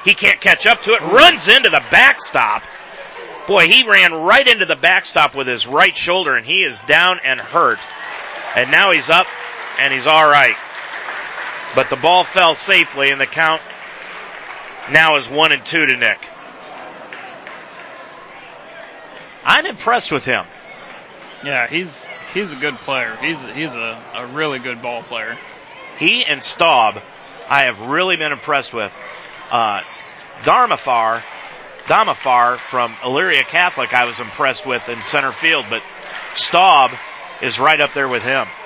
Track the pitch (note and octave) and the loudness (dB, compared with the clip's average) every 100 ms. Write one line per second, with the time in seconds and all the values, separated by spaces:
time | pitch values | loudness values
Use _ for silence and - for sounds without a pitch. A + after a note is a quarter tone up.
0 | - G3+ - G3 G3 E3 G#3+ A#3 - A3 | -2 0 2 2 2 2 2 0 2 0
1 | D#3 A3 E4+ D#4 D#3+ B3+ A#3 D#3 - E3+ | 2 6 6 6 4 4 4 0 2 6
2 | C4 C#4 - C#3 A2+ G#2+ - - - - | 6 4 -2 -2 0 -2 -8 -20 -20 -18
3 | - - - - - G3 E3 A#3 A#3+ G3+ | -18 -18 -18 -12 0 4 6 6 6 6
4 | F3+ D#3+ E3 A#3+ C4+ A3+ F3 D3+ E3 F#3 | 6 4 4 4 4 2 0 0 2 2
5 | - F3 D3 C#3 B2+ A#2+ A2 C#3+ F#3 - | 0 2 2 0 -4 -4 -2 2 2 2
6 | F3 F#3 E3 B2 A2+ F3+ F3 A2 - D3+ | -2 0 0 -2 0 -2 -2 -4 0 4
7 | F3+ F3+ C3+ B2+ G2+ D#3 C#3+ A2+ - - | 4 2 -2 -4 -2 0 2 0 -6 -14
8 | - - - - - - B2 D#3 G3 E3 | -14 -12 -12 -12 -6 -2 2 4 4 2
9 | C3+ E3 F#3 - - - - - C3+ C3+ | 2 2 2 -4 -14 -14 -10 -2 -2 0
10 | B2 D#3 D#3 C#3+ B2+ G#2+ - - - - | 2 6 6 6 6 2 -6 -16 -14 -14
11 | - - - - - - - C3 C3 C3+ | -12 -12 -12 -12 -12 -12 -6 -2 0 0
12 | D#3 F3+ F3 F#3+ E3+ D3+ - F#3+ E3 C#3 | 4 4 2 4 4 2 2 2 2 0
13 | C#3 C#3 C3+ D#3 D#3+ D#3 - - - - | 0 0 -2 0 0 0 -6 -18 -18 -18
14 | - - - - - - - - - D3 | -18 -16 -16 -18 -18 -18 -18 -16 -2 2
15 | D#3+ D3 A#2+ C#3 D#3+ C#3 B2 E3 D3 B2+ | 4 2 -2 0 2 0 -2 0 0 2
16 | A#2 G2+ - - - - - - - - | 0 -2 -8 -20 -20 -20 -20 -18 -18 -18
17 | - - - - - - - - - - | -18 -18 -18 -18 -18 -18 -20 -20 -20 -20
18 | - - - - - - - - - - | -20 -20 -20 -20 -20 -20 -20 -20 -20 -20
19 | - - - - - A3+ E4 G#3+ - A#3+ | -20 -20 -20 -8 0 0 0 -6 -2 -2
20 | - C#3+ C3 A#2 F#2 - - - - - | 0 -4 -2 -4 -4 -14 -20 -20 -20 -20
21 | - - - - C#3+ C3+ A#2 D#3 F3+ C3+ | -20 -20 -20 -14 -6 -4 -4 -4 -8 -12
22 | - - - F#3 G3+ C#3+ D3 B2+ - C3+ | -18 -18 -12 -8 -8 -6 -8 -6 -6 -4
23 | A#2 A2 D3 D#3+ B2 B2+ D#3+ A#2+ A2+ A2+ | -4 -6 -6 -8 -10 -10 -10 -8 -10 -12
24 | - A2 B2 C#3 D#3 C3+ B2 A#2+ A#2+ A#2+ | -14 -14 -10 -6 -4 -6 -8 -10 -10 -10
25 | A2 A#2 A2 A#2 - - - - - - | -10 -10 -10 -12 -16 -20 -20 -20 -18 -4
26 | D#3 A#3 A3+ C#3+ - - E3+ C#3 G#2+ G2+ | -2 0 -2 -4 -6 -2 2 4 2 -2
27 | - - - - - C#3 C3 G#2 A2+ D3+ | -12 -20 -20 -16 -2 0 0 -2 -4 -2
28 | F#3 E3+ D#3 C#3 - C#3+ B2 A#2 G2+ - | -2 -2 -4 -6 -4 -4 -2 -6 -8 -8
29 | - - - - - A#2+ A2+ G2+ - - | -18 -18 -20 -20 -4 -2 0 -2 -8 -16
30 | - - - - A2+ F#3+ A#3+ E3 - A#2 | -20 -20 -20 -6 2 4 4 0 0 0
31 | A2+ A2+ - - - - - - - E3+ | 0 -2 -6 -16 -18 -18 -20 -10 0 2
32 | G#3+ C3+ C#3 B2 A#2+ B2 - B2+ A#2+ A2 | 2 0 2 4 4 0 -4 -2 -4 -4
33 | B2+ C3+ F#3 D3 C3 D#3+ F3+ - A#2+ B2+ | -4 -2 2 2 2 0 0 0 0 0
34 | A#2+ A#2 A#2 - C#3 B2 C3+ B2 A#2 A#2 | 0 -2 -10 -2 -2 -2 -4 -6 -6 -10
35 | G#2+ D3 C3+ - E3 D#3+ G#2 A2 - - | -4 -2 -2 -2 0 0 -2 -8 -10 -18
36 | - - - - - F3 F#3+ D#3 B2+ A#2+ | -16 -16 -12 -8 0 4 6 6 4 0
37 | - - - - B2+ A2+ C#3 D#3 D3 C#3+ | -16 -18 -18 -8 -6 0 2 2 0 -2
38 | C3+ B2 B2 C3+ A2 - | -2 -2 -2 -2 -2 -8